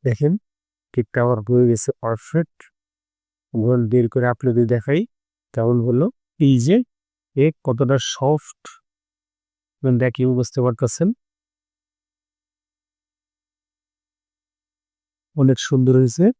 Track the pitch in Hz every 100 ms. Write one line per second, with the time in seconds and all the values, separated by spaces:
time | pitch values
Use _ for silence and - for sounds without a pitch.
0 | 135 113 147 202 _ _ _ _ _ -
1 | 117 - 120 117 104 123 123 113 - -
2 | 113 113 - 160 160 _ - _ _ _
3 | _ _ _ _ _ 117 110 123 113 123
4 | 117 131 123 120 127 117 117 120 139 156
5 | 233 _ _ _ _ - 113 123 117 120
6 | 190 _ _ _ 139 131 127 220 247 _
7 | _ _ _ 135 151 - - 120 131 135
8 | - - 131 151 - - - - _ _
9 | _ _ _ _ _ _ _ _ 135 123
10 | 127 117 127 123 123 - 123 117 123 -
11 | 180 240 _ _ _ _ _ _ _ _
12 | _ _ _ _ _ _ _ _ _ _
13 | _ _ _ _ _ _ _ _ _ _
14 | _ _ _ _ _ _ _ _ _ _
15 | _ _ _ 156 135 127 - 135 127 127
16 | 131 117 190